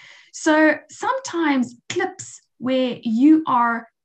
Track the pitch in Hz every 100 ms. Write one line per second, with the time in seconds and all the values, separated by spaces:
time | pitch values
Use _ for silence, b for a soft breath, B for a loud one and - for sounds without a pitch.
0 | B B B - 320 311 311 311 - -
1 | 427 523 - 339 302 269 233 - - 349
2 | 370 - - - _ - 247 262 254 -
3 | 233 220 294 311 311 247 233 233 - _